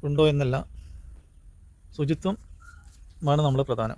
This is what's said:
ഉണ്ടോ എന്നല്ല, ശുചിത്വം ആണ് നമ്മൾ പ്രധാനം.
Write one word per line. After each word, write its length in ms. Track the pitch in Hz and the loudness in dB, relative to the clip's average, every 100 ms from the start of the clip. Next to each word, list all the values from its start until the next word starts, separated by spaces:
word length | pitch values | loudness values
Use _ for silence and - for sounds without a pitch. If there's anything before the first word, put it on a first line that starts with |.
| 151 | -2
ഉണ്ടോ 160 | 147 156 | 4 4
എന്നല്ല, 240 | 143 139 131 - - - - - - - - - - - - - - | 4 0 -2 -4 -14 -18 -18 -18 -20 -20 -20 -20 -20 -20 -20 -20 -6
ശുചിത്വം 400 | 143 156 190 208 - - - - - - - - 151 | -2 0 -2 -4 -10 -20 -20 -20 -20 -20 -20 -6 2
ആണ് 100 | 147 151 | 4 4
നമ്മൾ 160 | 135 135 | 2 0
പ്രധാനം. 280 | 117 110 | 0 -2